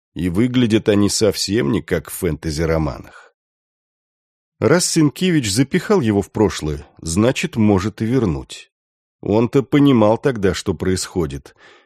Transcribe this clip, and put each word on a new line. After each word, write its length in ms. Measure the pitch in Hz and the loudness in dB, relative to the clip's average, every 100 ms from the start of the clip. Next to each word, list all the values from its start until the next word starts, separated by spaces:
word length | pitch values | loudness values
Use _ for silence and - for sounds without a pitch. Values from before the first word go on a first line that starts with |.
| _ | _
И 140 | - 90 | -6 -4
выглядят 600 | 87 123 123 120 107 104 | -2 0 0 2 2 2
они 200 | 104 101 | 2 2
совсем 600 | - 104 - - 107 135 | 2 0 0 -2 -2 -2
не 100 | 104 | -2
как 300 | - 87 - | -2 -6 -6
в 40 | |
фэнтези-романах. 1200 | - 90 73 82 73 82 80 76 64 69 - - _ _ _ _ _ _ _ _ _ _ _ _ - | -6 -4 -4 -6 -4 -2 0 -2 -6 -16 -20 -20 _ _ _ _ _ _ _ _ _ _ _ _ -2
Раз 280 | 107 170 - | 2 2 2
Сенкевич 680 | 165 151 - 185 160 113 | 2 0 2 0 0 0
запихал 480 | 98 135 185 - 208 | 0 0 0 0 0
его 220 | 113 101 | 2 0
в 100 | 95 | 0
прошлое, 540 | - 101 - 78 73 71 _ | 0 0 0 -6 -8 -12 _
значит, 560 | 85 82 113 131 170 120 | -4 0 0 0 -4 0
может 460 | 107 98 101 - | 2 2 0 -6
и 40 | 110 | -4
вернуть. 640 | 131 113 69 - - - _ _ _ _ _ | -2 -2 -4 -8 -18 -20 _ _ _ _ _
Он-то 420 | - 107 117 139 | -2 0 2 0
понимал 560 | 120 147 143 123 107 110 | 2 4 4 6 4 2
тогда, 360 | 143 120 95 | -2 -2 -2
что 200 | 87 - | -2 -4
происходит. 800 | 82 87 92 - 95 78 69 - _ - - | -4 -2 -4 -4 -4 -4 -6 -16 _ -20 -20